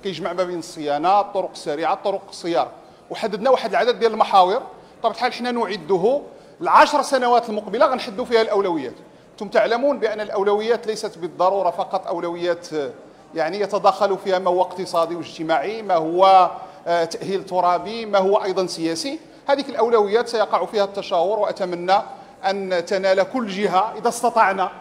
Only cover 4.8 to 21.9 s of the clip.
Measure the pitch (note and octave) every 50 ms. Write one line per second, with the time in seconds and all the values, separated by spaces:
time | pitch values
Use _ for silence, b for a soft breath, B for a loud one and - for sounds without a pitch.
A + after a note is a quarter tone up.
4.8 | B B B B - A3+ G3+ - A#3+ B3+ B3 - A#3 B3 B3 A#3+ A3+ F3+ G3+ G3+
5.8 | D#3+ D3+ G3 F3+ F3 A3+ C4 D4 - B B B B B B B E3 E3+ E3+ G#3+
6.8 | D4+ - D4 D4 C#4+ - C#4 C4 B3 A#3+ A#3+ A#3+ A#3 A#3 G#3+ G#3+ G#3 G#3 F#3 A#3
7.8 | D4 D4+ C4 A#3+ - - G3+ G3 B3 - A#3+ A3+ A3 A3 - G3+ G3 F#3+ F3 D#3
8.8 | C3 A#2+ G#2+ - - B B B B B B - G#3+ G3 - A#3+ - G3+ A3 A#3
9.8 | C4 C#4+ C#4+ A#3 G3 A3+ G#3 G#3+ G#3+ G3+ - G#3 G3 G#3 G3+ G#3 G#3+ A3+ A#3+ G#3+
10.8 | A3 G#3 A3 G#3 - G#3 - E3+ E3+ F3 C#3+ C#3+ F3 F#3 G3 G3 F#3 A3+ A3 -
11.8 | F#3+ - - F#3 - - - E3+ E3+ F3 E3+ F3 E3+ F3 E3+ E3+ F3 - D#3 D#3
12.8 | C#3+ B2+ A#2 - B B B B B B - D#3+ D#3 D#3 F3 G#3 G3+ F#3+ G3+ G3
13.8 | F3 G3+ F#3+ - G#3 G3 F#3+ F3+ - - F#3+ F3+ F#3 F3+ F3+ F3+ F3+ F3+ - -
14.8 | F#3+ - - E3+ E3 D#3+ E3+ F3 D#3 - - - E3 D#3+ D#3+ D3+ C#3 F#3 A3 A3+
15.8 | G#3+ G3 F#3 E3 D#3+ D#3+ E3+ F3+ F#3+ F#3+ F#3+ F#3 F3+ E3+ - B B B B B
16.8 | B E3 E3+ E3+ E3 E3 - - - D3+ G3 F#3+ E3+ - F#3 F#3 F3 F3 F3+ F3
17.8 | - G3 A3 A#3 A3+ G#3+ G3+ G3 F#3+ F#3+ G3+ G#3+ - G3+ F#3 F3+ F#3 F3 F3 E3
18.8 | E3 D#3+ E3 E3 - C#4 C#4 D#4+ B B B B B - C#4+ C#4 C#4 - A#3+ -
19.8 | A3+ A#3 A#3+ A3+ G#3 G3+ G3 A3+ A#3+ A#3+ - A3 G#3 F#3+ - G3 F3 F3 - G#3+
20.8 | G3+ G3 G3 G3+ F#3 - G3+ F3 E3 F#3 G#3+ G#3+ G#3 - F3+ - G3+ F3+ F3 E3+
21.8 | F3 F3+